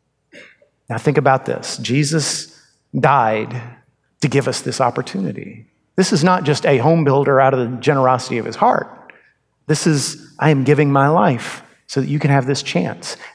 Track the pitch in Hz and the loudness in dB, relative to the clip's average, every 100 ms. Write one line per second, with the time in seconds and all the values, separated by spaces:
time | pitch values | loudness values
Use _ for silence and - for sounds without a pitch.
0 | _ _ _ - - _ _ _ - 117 | _ _ _ -20 -20 _ _ _ -10 -4
1 | - 143 139 135 131 123 - - 110 131 | 0 0 2 0 0 -6 -8 -10 -4 -2
2 | 147 156 139 - - _ _ _ _ 139 | 0 -2 -2 -6 -10 _ _ _ _ 0
3 | 135 139 113 110 113 123 117 - _ _ | 2 4 2 0 -4 -10 -14 -20 _ _
4 | _ _ 143 135 131 120 - 120 123 120 | _ _ -2 0 0 -4 -6 -2 -2 -2
5 | - 190 185 - - 113 - _ _ - | -6 -6 -6 -8 -12 -18 -20 _ _ -2
6 | 190 185 170 185 147 147 - 139 127 165 | 0 2 2 2 0 0 2 2 4 2
7 | 143 139 143 135 135 135 120 123 143 143 | 2 2 2 4 4 2 -2 -2 0 2
8 | 127 127 - 120 113 110 226 - - - | 2 2 -2 -6 -6 0 0 0 -4 -14
9 | - - _ _ _ _ - 151 151 147 | -20 -20 _ _ _ _ -4 0 2 0
10 | - - - - 143 147 131 143 147 139 | -2 -8 -18 -2 0 2 2 2 4 4
11 | 139 165 202 120 - - - _ _ - | 4 4 2 0 -4 -14 -18 _ _ -4
12 | 135 143 147 139 127 135 - - 175 - | -2 -2 2 2 2 -4 -4 -4 -4 -6
13 | - - - | -12 -16 -14